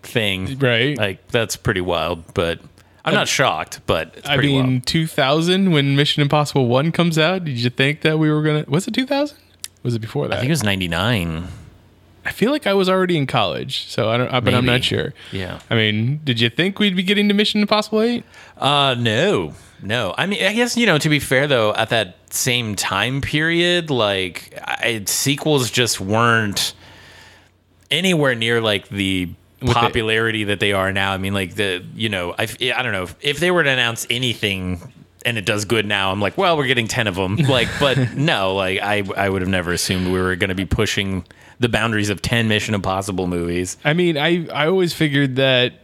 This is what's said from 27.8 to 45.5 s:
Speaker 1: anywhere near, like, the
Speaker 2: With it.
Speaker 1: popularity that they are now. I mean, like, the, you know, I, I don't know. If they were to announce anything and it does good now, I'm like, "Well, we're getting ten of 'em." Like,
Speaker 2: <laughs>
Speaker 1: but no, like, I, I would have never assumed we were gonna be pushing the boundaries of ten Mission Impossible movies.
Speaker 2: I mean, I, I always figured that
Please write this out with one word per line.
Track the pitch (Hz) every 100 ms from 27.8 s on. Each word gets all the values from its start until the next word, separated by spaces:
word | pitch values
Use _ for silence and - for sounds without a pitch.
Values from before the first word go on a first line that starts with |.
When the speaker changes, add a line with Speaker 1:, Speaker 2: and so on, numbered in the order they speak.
| _
Speaker 1:
anywhere | 147 185 170 143 120
near, | 113 117
like, | 113 101 -
the | 101 95 95 87 90 _ _
Speaker 2:
With | 123
it. |
Speaker 1:
popularity | 117 117 120 110 113 113 110
that | 104 101
they | 104
are | 98 95
now. | 98 98
I | 95
mean, | 98
like, | 98 92 98
the, | 101 90 95 -
you | 110
know, | 98 87 87
I, | 110 - 123 117
I |
don't | 123
know. | 101 90 -
If | 143 139
they | 180
were | 180
to | 143
announce | 131 120 117 -
anything | 120 127 110 107 95 92 90 - - - _ 120
and | 117
it | 95
does | 104 101
good | 113 104
now, | 104 98
I'm | 95
like, | 98 123
"Well, | 190 160
we're | 131
getting | 127 110
ten | 127 107
of | 90
'em." | 92 107
Like, | 139 127 113
Speaker 2:
<laughs> | -
Speaker 1:
but | 143 139 123 -
no, | 151 123 95 98
like, | 92 98
I, | 101 104 98 98
I | 98
would | 95
have | 92
never | 95 87
assumed | 87 - 92 90
we | 92
were | 92 92
gonna | 98 90
be | 92
pushing | - 104 - 98 95 - - - -
the | 120
boundaries | 110 113 107 101
of | 95
ten | - 120 113
Mission | 107 -
Impossible | 107 95 95 98 92 92
movies. | 87 85 87 90 - 147
Speaker 2:
I |
mean, | 165 175 151
I, | 156 175 165
I | 135 151
always | 190 175
figured | - 156 143 139 127
that | 135